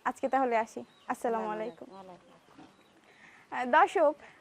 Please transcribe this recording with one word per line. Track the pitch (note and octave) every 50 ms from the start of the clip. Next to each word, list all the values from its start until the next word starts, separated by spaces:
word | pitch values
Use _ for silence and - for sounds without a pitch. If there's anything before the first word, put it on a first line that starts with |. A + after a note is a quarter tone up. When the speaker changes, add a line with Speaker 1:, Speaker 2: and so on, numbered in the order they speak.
| -
Speaker 1:
আজকে | - A3+ - - B3+
তাহলে | B3+ C4+ C4+ B3 A#3
আসি। | A3 A3+ - - B3 A#3+ - _ _ _ -
আসসালামু | B3+ - - A#3+ A3+ A3 A3 G#3+
আলাইকুম। | G#3+ G#3+ A3 A#3+ A3+ - - - F#3+
Speaker 2:
ওয়ালাইকুম। | G3 F#3+ F#3 F3 F3 _ - - - _ _ - - - - _ _ _ _ _ _ _ _ - - - - - - - -
Speaker 1:
আহ, | - B3+ B3+
দর্শক, | B3 B3+ D#4 G4 G4 - G4 D#4+ C#4+ D4+ - - - - _